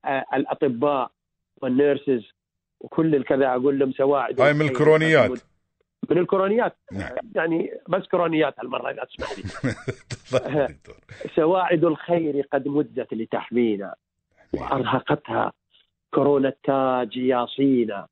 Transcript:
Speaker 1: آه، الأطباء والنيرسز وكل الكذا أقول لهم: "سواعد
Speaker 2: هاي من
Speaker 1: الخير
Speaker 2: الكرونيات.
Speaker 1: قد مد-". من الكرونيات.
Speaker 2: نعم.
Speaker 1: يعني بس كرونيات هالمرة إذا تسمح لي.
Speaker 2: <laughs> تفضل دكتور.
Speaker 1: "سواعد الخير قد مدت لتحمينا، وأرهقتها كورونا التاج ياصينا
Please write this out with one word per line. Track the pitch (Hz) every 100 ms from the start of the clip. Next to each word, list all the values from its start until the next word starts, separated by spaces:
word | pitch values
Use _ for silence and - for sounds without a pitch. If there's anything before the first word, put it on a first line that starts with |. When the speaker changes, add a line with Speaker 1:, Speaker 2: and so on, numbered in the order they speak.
Speaker 1:
آه، | 143 135 -
الأطباء | 135 135 135 143 117 147 139 120 _ _ _ _ _
والنيرسز | 131 127 143 139 143 127 - _ _ _ _ _
وكل | - - 160
الكذا | 147 123 139 135
أقول | 123 135 139
لهم: | 135
"سواعد | 131 139 143 117 123
Speaker 2:
هاي | 139
من | 147
Speaker 1:
الخير | 151 127
Speaker 2:
الكرونيات. | 151 156 160 156 113
Speaker 1:
قد | 127
مد-". | _ _ _ _ _ _ -
من | 160
الكرونيات. | 175 190 190 226 208 - -
Speaker 2:
نعم. | 98 - - -
Speaker 1:
يعني | 196 165 165 - - -
بس | 185
كرونيات | - 180 170 156 147 -
هالمرة | 123 127 127
إذا | 117
تسمح | - - - -
لي. |
Speaker 2:
<laughs> | 95 - 127 - - - _
تفضل | - - 123 - 143 135
دكتور. | - - - _ - - -
Speaker 1:
"سواعد | 156 185 175 170
الخير | 170 147 - 175 160 139 135
قد | 139 135
مدت | 143 127 117 117
لتحمينا، | 113 113 110 - 120 117 101 95 - _ _ _ _ _
وأرهقتها | - - 139 123 131 - 156 - 113 104 - _ _ _ _ _
كورونا | - 139 143 135
التاج | - - 135 131 127 117 127
ياصينا | 127 123 120 - 139 127 110 101 80